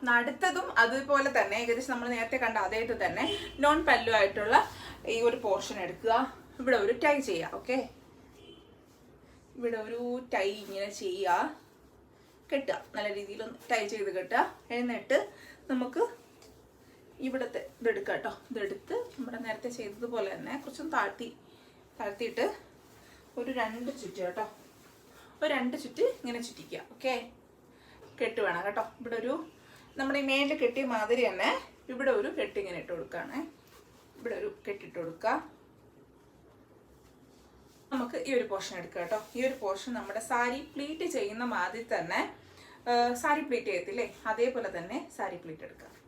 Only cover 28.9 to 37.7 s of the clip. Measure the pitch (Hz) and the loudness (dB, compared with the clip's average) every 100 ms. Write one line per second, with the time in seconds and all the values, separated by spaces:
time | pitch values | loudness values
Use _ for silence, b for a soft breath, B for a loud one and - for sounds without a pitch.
28.9 | - 240 233 233 311 320 - B B B | -6 -6 -4 -2 -2 -4 -16 B B B
29.9 | - 269 277 269 269 277 302 240 254 262 | -4 0 2 2 2 2 4 2 2 0
30.9 | 233 214 240 233 185 220 523 - - - | 0 2 4 4 2 0 0 -4 -20 -12
31.9 | 247 277 226 262 - 202 214 190 175 - | -2 2 4 2 -2 -2 -2 -4 -6 -6
32.9 | 175 - 170 - 269 320 - - - - | -8 -6 -8 -6 -8 -8 -12 -20 -20 -20
33.9 | - - - 240 196 202 - - 202 175 | -20 -20 -10 -6 -4 -4 -6 -8 -8 -8
34.9 | 170 165 165 220 269 - - - - - | -8 -8 -2 0 0 -2 -18 -20 -20 -20
35.9 | - - - - - - - - - - | -20 -20 -20 -20 -20 -20 -20 -20 -20 -20
36.9 | - - - - - - - - | -20 -20 -20 -20 -20 -20 -20 -20